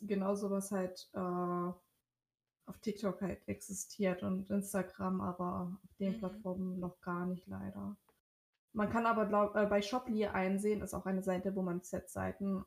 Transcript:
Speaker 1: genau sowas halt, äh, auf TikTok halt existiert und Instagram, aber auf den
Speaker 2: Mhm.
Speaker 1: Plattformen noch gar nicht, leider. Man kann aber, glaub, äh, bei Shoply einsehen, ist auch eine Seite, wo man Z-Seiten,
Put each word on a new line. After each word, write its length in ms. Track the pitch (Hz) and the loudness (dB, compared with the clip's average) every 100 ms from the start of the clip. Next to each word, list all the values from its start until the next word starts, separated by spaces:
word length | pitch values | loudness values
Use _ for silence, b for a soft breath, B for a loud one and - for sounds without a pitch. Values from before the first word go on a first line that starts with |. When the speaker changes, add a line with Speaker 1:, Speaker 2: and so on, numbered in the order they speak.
| 208 | -2
Speaker 1:
genau 280 | 196 190 | 0 2
sowas 360 | 202 202 196 196 | 0 2 0 0
halt, 360 | 202 185 185 - | -2 -2 -6 -10
äh, 40 | 196 180 180 180 175 175 180 _ _ _ _ _ _ _ _ - | -4 -2 0 0 0 -2 -4 _ _ _ _ _ _ _ _ -14
auf 120 | - | -6
TikTok 400 | 220 - 202 - | -4 -2 -2 -2
halt 240 | 185 - - | -4 -4 -6
existiert 760 | 196 - 190 - - 190 180 | -8 -6 -8 -8 0 0 2
und 280 | 202 190 190 | -2 -2 0
Instagram, 720 | 202 196 196 185 - 190 190 | 0 0 -2 -2 -4 -2 0
aber 580 | 196 180 180 190 180 190 | -2 -2 -2 -2 -4 -6
auf 120 | - - | -12 -4
den 160 | 196 | -2
Speaker 2:
Mhm. 40 | 226 | -2
Speaker 1:
Plattformen 600 | 185 214 185 185 185 185 | -4 -6 -6 -4 -2 -2
noch 200 | 180 180 | -4 -6
gar 260 | 185 175 180 | -4 -2 -2
nicht, 200 | 180 196 | -4 -6
leider. 500 | 190 196 196 202 208 _ _ _ _ _ _ _ | -8 -8 -6 -8 -10 _ _ _ _ _ _ _
Man 160 | 214 208 | 0 2
kann 160 | 233 226 | 4 4
aber, 200 | 220 202 | 4 6
glaub, 300 | 208 208 208 | 6 6 6
äh, 100 | 202 | 6
bei 160 | 208 | 6
Shoply 440 | 208 254 - 214 202 | 4 -2 0 2 2
einsehen, 560 | 190 190 196 208 208 | 2 2 4 2 2
ist 120 | 196 | 0
auch 120 | - 190 | -4 0
eine 160 | 190 | 0
Seite, 340 | 190 185 202 190 | 2 0 0 0
wo 60 | |
man 200 | 185 175 | 0 -2
Z-Seiten, 840 | - 180 - 190 190 - 196 190 | -2 -6 -6 -4 -4 -2 -2 -2